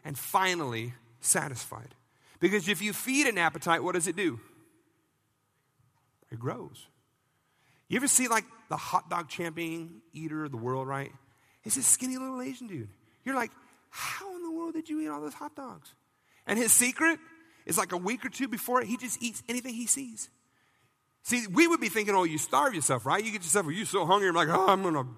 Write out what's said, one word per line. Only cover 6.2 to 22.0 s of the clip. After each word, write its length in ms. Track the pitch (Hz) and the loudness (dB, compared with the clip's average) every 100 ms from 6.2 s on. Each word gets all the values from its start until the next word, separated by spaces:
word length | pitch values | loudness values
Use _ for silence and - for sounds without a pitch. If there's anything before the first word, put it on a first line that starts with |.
| _ | _
It 80 | 117 | -8
grows. 480 | 123 240 135 123 - _ _ _ _ _ _ _ _ _ - | -6 -8 -10 -18 -20 _ _ _ _ _ _ _ _ _ -4
You 80 | 240 | -2
ever 100 | 269 | 2
see, 220 | - 254 | 2 4
like, 160 | 226 - - - | 2 0 -10 -8
the 80 | 156 | -8
hot 340 | - 180 165 | -2 -2 0
dog 180 | 175 160 | -6 -6
champion 720 | - 170 160 165 165 165 175 _ | -6 -6 -4 -6 -6 -10 -16 _
eater 300 | 151 160 156 | -12 -8 -6
of 80 | 151 | -6
the 40 | 123 | -6
world, 300 | 120 131 131 | -4 -4 -4
right? 240 | 135 139 - _ _ _ _ | -6 -6 -12 _ _ _ _
He's 120 | 220 | -6
this 120 | 262 240 | 0 2
skinny 300 | - 254 262 | 2 0 -6
little 240 | 262 254 | -6 -8
Asian 280 | 254 254 240 | -8 -10 -10
dude. 220 | 160 101 - _ _ | -10 -10 -14 _ _
You're 100 | - | -4
like, 160 | 269 143 - - _ _ | -2 -4 -6 -20 _ _
"How 460 | - - - 392 359 | -10 -8 -6 -8 -8
in 80 | |
the 80 | 339 | -6
world 220 | 330 330 | -6 -4
did 140 | 320 330 | -6 -4
you 120 | 311 | -4
eat 80 | 311 | -4
all 120 | 294 | -6
those 140 | 294 | -8
hot 220 | 269 294 294 | -8 -12 -10
dogs?" 360 | 262 165 - - _ _ _ _ - | -12 -14 -20 -20 _ _ _ _ -2
And 140 | 208 | 2
his 120 | 247 | 6
secret 460 | - 247 - 320 320 - - _ _ - | 6 4 4 2 2 -4 -20 _ _ -2
is, 100 | 175 | 0
like, 140 | 185 | 0
a 60 | 180 | -2
week 280 | 180 247 | -2 -2
or 40 | 254 | -6
two 180 | - 262 | -4 -4
before 340 | 226 - 254 | -4 0 0
it, 60 | 220 | 0
he 100 | 233 | -4
just 240 | 247 - | -6 -6
eats 220 | 233 - - | -6 -8 -6
anything 260 | 247 254 | -6 -6
he 140 | 226 226 | -6 -2
sees. 420 | 269 262 220 - _ _ _ _ _ _ _ _ _ | -2 -2 -12 -14 _ _ _ _ _ _ _ _ _
See, 240 | - 247 214 | -2 -2 2
we 180 | 180 339 | 4 6
would 140 | 339 | 4
be 80 | 226 | 2
thinking, 260 | 220 | 0